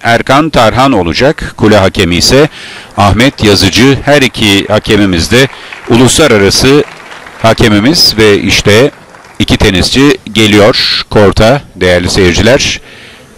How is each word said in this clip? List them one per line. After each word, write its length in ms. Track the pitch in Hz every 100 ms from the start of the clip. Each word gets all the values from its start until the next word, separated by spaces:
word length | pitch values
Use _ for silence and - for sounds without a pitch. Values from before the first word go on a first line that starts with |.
Erkan 480 | 117 117 110 139 160
Tarhan 420 | 139 120 - 139
olacak. 640 | 117 85 73 131 - - -
Kule 200 | 110 107
hakemi 400 | 95 107 87 87
ise 320 | - 131 151 - - - - -
Ahmet 480 | 101 95 269 -
Yazıcı. 540 | - - 95 98 131 127
Her 180 | - 143
iki 440 | 127 - 110 98 -
hakemimiz 600 | 107 - 104 101 87 -
de 180 | 117 135 - - - -
uluslararası 960 | 117 127 - 151 110 98 - 131 147 - - - - - -
hakemimiz 720 | 113 110 120 104 117 175 113 107
ve 220 | 107 101
işte 500 | 95 - - 104 143 - - - - -
iki 180 | - 131
tenisçi 600 | 110 92 - 123 143 - -
geliyor 720 | 107 107 101 107 139 - - -
korta 520 | 110 101 87 110 139 - 95
değerli 340 | 90 87 87
seyirciler. 720 | - 90 85 110 139 - - - - - - -